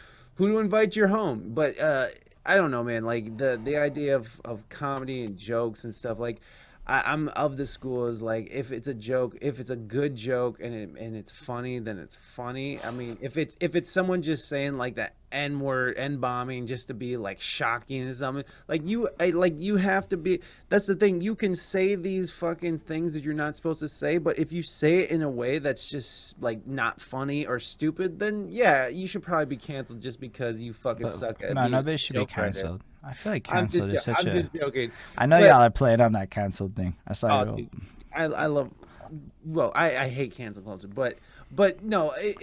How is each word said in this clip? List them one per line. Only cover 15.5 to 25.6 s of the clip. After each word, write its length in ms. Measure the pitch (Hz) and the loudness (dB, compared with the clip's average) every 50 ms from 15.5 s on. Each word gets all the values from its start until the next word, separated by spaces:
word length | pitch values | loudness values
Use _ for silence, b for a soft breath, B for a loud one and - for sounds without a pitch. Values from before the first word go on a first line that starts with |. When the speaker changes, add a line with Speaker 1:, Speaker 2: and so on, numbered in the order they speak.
| 143 139 139 139 131 131 127 127 - - | -2 -2 -2 0 0 2 0 0 0 -2
Speaker 1:
N-bombing 680 | 131 143 147 135 123 123 123 123 123 127 131 123 123 | -4 -4 -2 -2 -2 -2 -2 -2 -4 -4 -6 -6 -6
just 220 | 113 127 120 - - | -6 -6 -8 -8 -10
to 60 | 131 | -10
be, 240 | 104 127 123 123 120 | -8 -6 -6 -4 -4
like, 220 | 107 98 98 - | -4 -6 -8 -6
shocking 680 | - - - - 147 117 117 117 - - 135 131 127 127 | -6 -6 -4 0 0 0 0 -2 -4 -6 -6 -6 -4 -6
or 60 | 131 | -6
something, 300 | 123 139 131 131 143 139 B B B B | -4 -4 -4 -4 -4 -8 B B B B
like, 140 | - 151 165 147 | -4 -4 -2 -2
you, 240 | 175 214 233 233 - - - | -2 -2 0 0 -2 0 2
I, 60 | 175 185 | 2 2
like, 220 | 165 170 185 180 160 147 | 4 4 4 2 2 0
you 180 | 170 202 208 | 0 2 2
have 320 | 190 185 202 190 190 190 - | 4 4 4 2 2 0 0
to 80 | 196 | -2
be, 240 | 175 156 185 185 B B B B B B - | -2 0 0 0 B B B B B B 2
that's 160 | - 208 202 | 2 2 4
the 100 | - 196 | 2 2
thing, 240 | 180 208 202 185 170 | 4 4 4 4 2
you 160 | 175 208 220 | 0 -2 -2
can 180 | - - 196 180 | 0 0 0 0
say 400 | 165 - - - 190 190 196 202 | -2 -4 -2 0 2 2 2 2
these 380 | 190 165 190 190 190 180 165 - | 0 -2 -2 -2 0 -2 -2 -4
fucking 460 | - 175 170 170 170 175 175 165 151 | -4 -2 -2 -2 -2 -2 -2 -2 -4
things 340 | - - 160 160 170 175 151 | -4 -6 -4 -2 -2 -2 -2
that 100 | 156 135 | -4 -4
you're 120 | 151 151 | -4 -2
not 200 | 156 147 151 147 | -2 -2 -4 -4
supposed 260 | - - 165 160 156 | -4 -4 -4 -2 -2
to 80 | 151 147 | -4 -8
say, 280 | - - 147 147 156 175 | -6 -2 0 2 2 2
but 200 | 151 160 - - | 2 2 0 0
if 120 | 156 139 | -2 -2
you 120 | 160 175 156 | -2 -4 -6
say 380 | - - - 151 151 170 185 | -6 -2 2 4 6 6 6
it 100 | 185 - | 6 4
in 120 | 165 165 156 | 2 0 0
a 80 | 143 | 0
way 280 | 131 120 120 123 139 | -2 0 0 0 0
that's 300 | 160 | 0